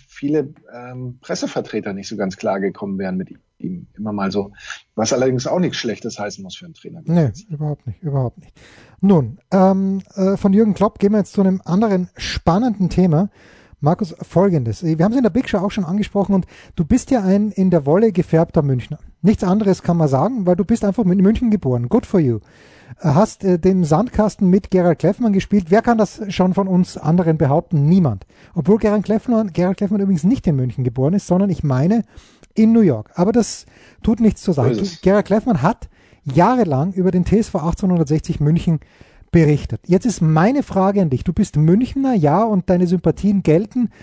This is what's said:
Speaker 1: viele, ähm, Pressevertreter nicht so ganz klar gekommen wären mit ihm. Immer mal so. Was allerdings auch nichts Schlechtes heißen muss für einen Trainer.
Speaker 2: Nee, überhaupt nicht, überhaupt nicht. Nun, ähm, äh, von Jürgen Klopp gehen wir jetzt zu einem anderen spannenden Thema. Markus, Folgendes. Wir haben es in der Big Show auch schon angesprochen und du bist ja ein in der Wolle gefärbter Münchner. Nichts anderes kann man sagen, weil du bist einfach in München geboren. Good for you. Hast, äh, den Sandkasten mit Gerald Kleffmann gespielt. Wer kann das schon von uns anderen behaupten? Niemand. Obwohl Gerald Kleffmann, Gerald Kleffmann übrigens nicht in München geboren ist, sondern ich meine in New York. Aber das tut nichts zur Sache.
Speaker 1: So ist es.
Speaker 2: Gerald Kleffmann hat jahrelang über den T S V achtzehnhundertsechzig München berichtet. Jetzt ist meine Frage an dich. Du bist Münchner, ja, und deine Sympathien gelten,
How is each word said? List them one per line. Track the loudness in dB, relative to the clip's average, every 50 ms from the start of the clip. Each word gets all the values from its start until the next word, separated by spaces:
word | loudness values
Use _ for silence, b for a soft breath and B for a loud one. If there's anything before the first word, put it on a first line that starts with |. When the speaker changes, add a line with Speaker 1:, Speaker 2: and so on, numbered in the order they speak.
| _ _
Speaker 1:
viele, | -16 -10 -6 -4 -2 -2 -4 -4 -8 _ _ _ -20
ähm, | -18 -18 -16 -14 -12 -12 -14 -14 -14
Pressevertreter | -12 -10 -8 -8 -8 -8 -6 -8 -8 -8 -8 -8 -8 -8 -10
nicht | -10 -12 -10
so | -8
ganz | -6 -6 -6 -8 -6
klar | -6 -4 -4 -2
gekommen | -4 -6 -6 -6 -10 -10 -8 -6
wären | -6 -6 -6 -8
mit | -8 -10
ihm. | -14 -20 _ _ _ _ -12 -12 -12 -12 -14 -16 _
Immer | -12 -10 -8
mal | -6 -4 -4 -4
so. | -4 -4 -6 -6 B B B B B B B B _
Was | -6 -4 -2 0
allerdings | 0 0 0 -2 -2 -4
auch | -4 -2 -2
nichts | -2 -2 -4 -6
Schlechtes | -8 -8 -8 -8 -10 -12 -10 -10
heißen | -10 -10 -12 -12 -16
muss | -18 -18
für | -20 -20
einen | -20 -20
Trainer. | _ -20 -20 -20 -12 -6
Speaker 2:
Nee, | -2 0 0 0 0 -2 -6 -12 -14
überhaupt | -12 -8 -8 -8 -8 -8 -10
nicht, | -14 -12 -10
überhaupt | -8 -6 -4 -4 -4 -4 -6 -10
nicht. | -20 -20 -20 b b b b b b b b b
Nun, | 2 4 4 4 2 0 -6 -14 _ -2
ähm, | 0 2 4 4 2 2 0 -2 -4 -4 -8 _ -6
äh, | -2 -2 -2 0
von | 0 2 2 4
Jürgen | 4 4 2 2
Klopp | 0 0 -2 0 0
gehen | 0 2
wir | 2 2
jetzt | 0 -2 -2
zu | 0
einem | 0 0 0 -2 -2
anderen | -2 0 0 0 0 0 -2 -2 -4 _
spannenden | -12 -12 -10 -10 -6 -2 0 0 2 2 0 -2 0 -2 -2
Thema. | 0 2 2 2 2 2 0 -2 b b b b b b b b b b
Markus, | -2 -2 0 -2 -4 -8 -8 -12
Folgendes. | -10 -4 0 2 2 2 2 0 -2 -2 -6 -4 -4
Wir | -2 0 0 0
haben | 0
es | 2 2
in | 0
der | 0
Big | 0 -2 -2 -2
Show | -2 -2
auch | -2 -2
schon | -4 -4 -4
angesprochen | -4 -2 -4 -4 -2 -2 -2 -2 0 0
und | 0 0 B B B B B B
du | -4 -2
bist | 0 0 0 0 0
ja | -2 0 2
ein | 2 2 2 0 0
in | -2 0 0 2
der | 2 2 2
Wolle | 2 2 4 2 2
gefärbter | 2 0 -2 2 2 0 2 2 0 0 0
Münchner. | 0 0 -2 -4 -6 -12 -14 -16 -20 -8 _
Nichts | 2 2 2 2 2
anderes | 0 0 2 2 0 0 0 0
kann | 0 0 2
man | 2 2
sagen, | 2 0 0 0 -2 -2 0 0
weil | 0
du | 0 0
bist | 0 -2 0 0
einfach | -2 -2 0 0
in | 0 2 4
München | 4 2 2 2 0 0
geboren. | 0 0 0 -2 -2 -2 -2 0
Good | 0 0 0 0
for | 0 0
you. | 2 0 0 -2 -6 B B B B B B B B B -12 B
Hast, | -2 0 2 2 2 2 0 -4 -2
äh, | -2 0 2
den | 2 2 2 2 2
Sandkasten | 2 2 0 0 0 0 0 0 0 0 0 2 2
mit | 2 2 2 0
Gerald | 0 2 2 2 2 2
Kleffmann | 0 -2 0 0 0 0 0
gespielt. | 0 0 0 0 -2 0 2
Wer | 2 2 2
kann | 2 0 0
das | 0 -2 -4 -8 -10 -6
schon | -2 0 0 0 0
von | 0 -2 0
uns | 2 0 0 0 -4 -6
anderen | -2 0 0 2 2 2 0 0
behaupten? | 2 0 0 0 -2 -2 -2 0 2
Niemand. | 4 4 4 2 2 -2 -4 -10 b b b b b b
Obwohl | -4 0 2 2 2
Gerald | 2 0 0 0 0
Kleffmann, | 0 -2 -2 -2 0 0 0 0 -2 -2
Gerald | -2 0 0 0 -2
Kleffmann | -2 -2 -2 -2
übrigens | 0 0 0 0 0
nicht | 0 0 0 0 -2
in | 0
München | 0 -2 -4 -2 -2 -2
geboren | -2 0 0 0 0 0
ist, | 0 0 0
sondern | 0 0 0 0
ich | -2 -2 -2
meine | -2 0 0 2 2 2 0 -2 b b b b b b b b b _
in | 2 4 4 6
New | 6
York. | 4 4 2 0 -4 _ -4
Aber | -2 0 2
das | 2 2 0 -2 -4 -14 -16 b b b b b b b b
tut | -2 0 2
nichts | 2 2 0 0
zur | -2 -4 -2
Sache. | 0 0 0 0
Speaker 1:
So | -2
ist | -4 -6 -6
es. | -2
Speaker 2:
Gerald | 0 2 2 2 2
Kleffmann | 0 0 0 0 0 0 0
hat | 0 0 -2 -4 -8 -20 b b b b b b b
jahrelang | -4 2 2 4 4 4 2 0 0 0 -2 -2 -2
über | -2 -2 -2 0
den | 0 0 0
T | 2 2 0
S | 0 0
V | -4 -6
achtzehnhundertsechzig | -4 -4 -4 -2 -2 0 0 0 0 0 -2 -2 -2 -4 -4 -2
München | 0 0 0 0 0 0 -2 -2 b b b b b b b b b b
berichtet. | 2 2 4 4 2 0 -2 -6 -10 -8 _ 0
Jetzt | 0 0 0
ist | 0 -2 0
meine | 0 0 2 2 2 2 2 0
Frage | -2 -2 -2 0 0 0 2 0
an | 0 0
dich. | 0 -2 -2
Du | -2
bist | -2 -2 -2 -2 0
Münchner, | 2 2 4 4 4 2 0 -2 -2 -2 0 0
ja, | 2 2 2 2 2 2
und | 0 0 0 0 0
deine | 0 2 2 0
Sympathien | 0 0 0 -2 -2 0 0 0 0 0
gelten, | 2 2 2 2 0 -2 -4 -4 -4 -4 b b